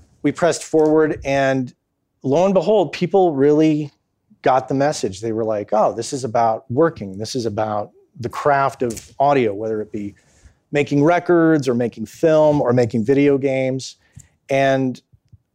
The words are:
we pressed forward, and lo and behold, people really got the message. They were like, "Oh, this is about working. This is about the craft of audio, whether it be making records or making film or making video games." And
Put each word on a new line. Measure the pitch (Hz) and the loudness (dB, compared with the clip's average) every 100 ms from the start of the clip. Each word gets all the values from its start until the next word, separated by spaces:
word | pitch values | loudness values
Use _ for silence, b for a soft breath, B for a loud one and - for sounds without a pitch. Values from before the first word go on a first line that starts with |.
| _ _ | _ _
we | 147 | -4
pressed | 139 170 - | 0 -2 -2
forward, | - 160 156 156 151 - | -2 0 2 4 2 -2
and | 139 139 135 135 123 - _ _ _ _ | -2 0 0 0 -4 -12 _ _ _ _
lo | 131 151 | -2 0
and | 190 | 2
behold, | 190 165 214 147 | 2 2 2 0
people | - 170 196 180 | -2 0 2 2
really | 135 143 151 160 151 143 - _ _ _ _ | 4 4 4 4 2 -4 -14 _ _ _ _
got | 139 131 135 | 0 0 0
the | |
message. | 135 139 123 110 95 | 0 0 -2 -6 -6
They | 113 | -6
were | 110 | -4
like, | 110 107 104 | -2 -4 -2
"Oh, | 214 156 | 0 0
this | 104 113 | -2 -8
is | 135 | -8
about | 127 117 113 113 - | -4 0 0 0 -4
working. | 120 165 160 98 95 | 0 0 0 -12 -12
This | 110 | -8
is | 131 110 | -6 -6
about | 104 110 104 - _ _ - | -4 -4 -4 -8 _ _ -14
the | - | -12
craft | - 147 139 135 - | -4 0 0 0 -2
of | 123 104 - - | -6 -8 -14 -2
audio, | 139 139 110 | 0 2 0
whether | 101 110 107 | -2 -6 -6
it | 107 | -8
be | 107 101 - b b b b _ | -10 -12 -14 b b b b _
making | 147 143 143 | -4 0 0
records | 151 175 175 175 160 156 131 | 2 2 2 2 4 2 0
or | |
making | 120 120 - | -2 -2 -6
film | 107 - 165 156 151 147 | -12 -2 2 4 4 2
or | 120 | 2
making | 123 117 120 | 2 0 0
video | 107 139 143 139 | 0 2 4 2
games." | 135 131 131 131 - - b b b b - | 0 -2 -4 -6 -10 -18 b b b b -4
And | 135 135 135 131 120 _ _ _ - _ | 0 2 0 -2 -6 _ _ _ -20 _